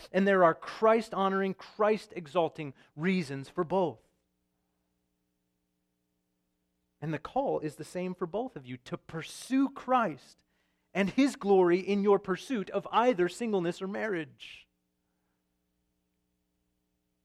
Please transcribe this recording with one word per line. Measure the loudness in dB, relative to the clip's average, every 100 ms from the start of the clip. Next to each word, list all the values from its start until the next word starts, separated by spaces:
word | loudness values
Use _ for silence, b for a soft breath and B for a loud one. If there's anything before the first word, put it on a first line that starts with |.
| B
and | 2 4
there | 6
are | 6
Christ-honoring, | 4 -4 2 4 4 2 -2 -2 0 -2
Christ-exalting | -6 -12 -2 0 0 -4 -14 -4 -2 0 -4 -12 -14 b -4
reasons | 0 0 -2 -8 -8
for | -6
both. | -2 0 -2 -4 _ _ _ _ _ _ _ _ _ _ _ _ _ _ _ _ _ _ _ _ _ _ _ _ _ _ _ _ _ _
And | -6
the | -6
call | -6 -4 -2 -4
is | -6 -10
the | -12
same | -8 -8
for | -6 -8
both | -6 -8 -12
of | -14
you, | -14 -12
to | -14
pursue | -10 -12 -12 -16 -2 2 2
Christ | -2 0 0 2 -4 -14 _ _ _ _ _ _
and | -2 -2
His | 2 0 0
glory | 4 6 6 4
in | 2 0
your | 4 2
pursuit | 2 -6 -4 -6 -4
of | -6 -2
either | 2 2 2 0
singleness | -2 -2 -2 -2 -4
or | -8
marriage. | -6 -4 -6 -8 -14 -20 -20 _ _ _ _ _ _ _ _ _ _ _ _ _ _ _ _ _ _ _ _ _ _ _ _ _ _